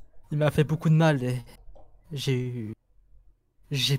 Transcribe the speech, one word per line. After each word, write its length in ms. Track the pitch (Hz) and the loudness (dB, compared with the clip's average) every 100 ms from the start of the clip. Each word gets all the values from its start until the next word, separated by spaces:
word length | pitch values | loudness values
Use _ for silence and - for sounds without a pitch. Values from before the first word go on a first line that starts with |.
| - - - | -20 -18 -6
il 60 | 151 | 0
m'a 120 | 151 | 0
fait 140 | - | 2
beaucoup 240 | 151 156 165 | 0 2 4
de 60 | |
mal 280 | 156 160 143 | 6 6 4
et 200 | 123 123 120 - - - - - - | -2 -6 -10 -20 -20 -18 -20 -20 -12
j'ai 280 | 147 139 127 127 | -6 -2 -2 -2
eu... 260 | 123 107 110 _ _ _ - _ _ _ _ - | -8 -10 -12 _ _ _ -20 _ _ _ _ -8
j'ai 280 | 143 123 | -4 0